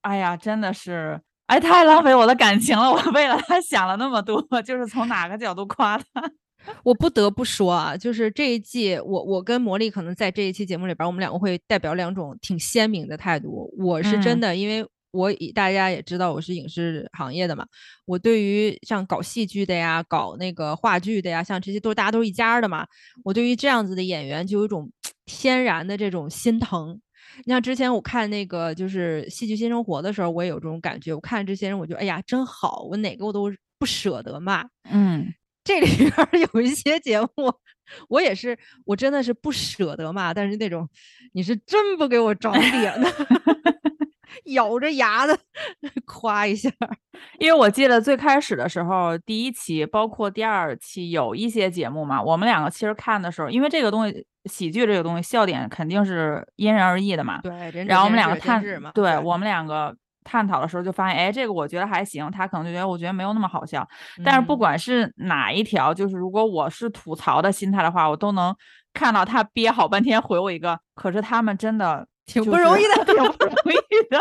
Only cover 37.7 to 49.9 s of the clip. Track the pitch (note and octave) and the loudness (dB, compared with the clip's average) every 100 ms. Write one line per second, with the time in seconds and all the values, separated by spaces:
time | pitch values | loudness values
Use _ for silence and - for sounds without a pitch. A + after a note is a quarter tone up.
37.7 | _ _ - - C4 E4+ G3 A#3+ A#3 _ | _ _ -20 -2 2 2 0 -6 -8 _
38.7 | _ - G3+ C4+ C#4+ A#3+ A#3 D4+ C4 - | _ -4 0 2 0 -2 -2 -4 -4 -6
39.7 | - F3 - D#3+ F#3+ F3 F3 G3+ G#3 G#3+ | -4 -4 -2 -6 -4 -4 -2 -2 -2 -4
40.7 | E3+ E3 _ - _ B3+ F#3 F3+ A3+ - | -4 -8 _ -20 _ -10 -6 -2 -4 0
41.7 | G4+ G4+ F4+ C#4+ A#3+ A3+ G#3 A3 A#3+ B3+ | 2 2 0 2 4 2 0 0 2 2
42.7 | B3+ G#3 G#3+ D#4+ - C#4+ B3 - - E4+ | 2 0 0 -2 0 2 4 4 2 0
43.7 | - D4+ D#4 D4+ _ _ C5 F4 C4 G#3+ | 0 -4 -4 -8 _ _ -20 -2 0 2
44.7 | A#3+ D4 C#4 A3+ A3 C#4+ E4+ _ - D5+ | 0 -2 2 2 4 2 2 _ -12 -10
45.7 | F#4 C#4+ - - - A3+ G#3 G#3 G#3 C4 | -10 -10 -10 -12 -6 -2 0 0 0 -2
46.7 | - - G#3 _ - - - D#4+ D#4+ A#3 | -4 -8 -8 _ -20 -20 0 4 8 6
47.7 | - C4+ A#3+ A#3 C4 C#4+ C#4 - D#3 C3 | 6 6 6 4 2 4 4 2 -2 -2
48.7 | F3 E3+ F#3 E3+ E3 - A3 B3 A#3+ - | -2 0 0 0 -2 -4 -4 -4 -8 -6
49.7 | D#3+ D3+ | -4 0